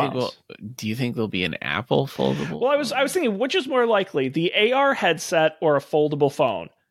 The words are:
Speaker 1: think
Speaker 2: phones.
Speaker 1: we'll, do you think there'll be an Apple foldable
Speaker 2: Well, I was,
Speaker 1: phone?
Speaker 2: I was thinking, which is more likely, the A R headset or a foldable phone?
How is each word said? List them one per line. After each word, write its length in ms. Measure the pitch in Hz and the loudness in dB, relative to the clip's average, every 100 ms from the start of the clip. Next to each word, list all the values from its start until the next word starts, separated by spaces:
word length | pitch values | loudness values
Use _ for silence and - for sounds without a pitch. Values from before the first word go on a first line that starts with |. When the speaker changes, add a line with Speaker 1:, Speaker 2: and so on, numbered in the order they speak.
Speaker 1:
think 120 | 147 | 0
Speaker 2:
phones. 0 | |
Speaker 1:
we'll, 200 | 127 120 - - - 107 | -2 -4 -6 -20 -16 -16
do 120 | 127 107 | -8 -6
you 60 | |
think 200 | 117 123 | -4 -4
there'll 120 | 117 107 | -2 -4
be 160 | 95 | -2
an 100 | 87 - | -2 -4
Apple 460 | 69 82 120 139 135 | -4 -4 0 0 0
foldable 520 | - 135 143 147 151 | -2 -2 0 -4 -2
Speaker 2:
Well, 120 | 247 | 0
I 40 | |
was, 140 | 285 294 | 0 0
Speaker 1:
phone? 100 | 269 | -2
Speaker 2:
I 40 | |
was 100 | 285 | 0
thinking, 240 | 359 254 196 | 0 0 0
which 180 | 262 | -2
is 120 | 370 262 | -2 0
more 180 | 262 | 0
likely, 420 | 233 208 190 147 131 | 2 2 0 -2 0
the 240 | 156 175 | 0 0
A 180 | 196 214 | 2 2
R 200 | 262 277 | 4 2
headset 600 | 262 185 156 - 165 156 - | 2 0 0 0 2 2 2
or 160 | 160 143 | 2 2
a 20 | |
foldable 500 | - 156 151 147 143 | 2 0 2 2 2
phone? 380 | - 131 92 85 _ | 4 0 0 -8 _